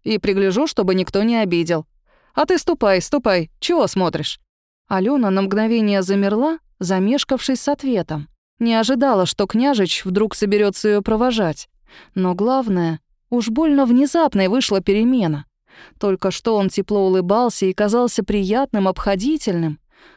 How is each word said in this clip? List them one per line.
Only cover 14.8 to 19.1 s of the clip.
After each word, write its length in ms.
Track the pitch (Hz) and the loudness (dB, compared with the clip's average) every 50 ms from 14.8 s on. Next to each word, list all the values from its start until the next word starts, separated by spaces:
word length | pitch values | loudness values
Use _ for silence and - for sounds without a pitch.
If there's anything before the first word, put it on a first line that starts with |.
перемена. 640 | 185 - 196 214 226 247 262 247 196 165 151 147 - _ _ _ _ _ _ - - - _ - | 2 2 2 2 2 2 2 2 0 0 -2 -4 -6 _ _ _ _ _ _ -20 -20 -20 _ -4
Только 320 | - 202 190 185 - 190 | -2 -2 -2 0 -2 -4
что 240 | 180 - - 233 220 | -4 -4 -2 0 0
он 140 | 208 196 190 | 0 0 0
тепло 380 | - - 190 - 208 202 190 190 | -2 -4 -4 -2 0 0 2 2
улыбался 580 | 185 185 180 175 202 226 247 233 - - 196 | 2 2 2 2 2 2 2 0 0 0 -2
и 80 | 185 185 | -2 0
казался 500 | - 208 208 214 240 247 240 - - 196 | 0 0 2 2 2 0 0 0 -2 -2
приятным, 640 | - 208 208 196 185 214 254 277 - - 208 190 190 | -2 -2 -2 0 0 0 0 -2 -2 0 0 0 0
обходительным. 920 | 185 - - 208 | 0 -2 -2 -2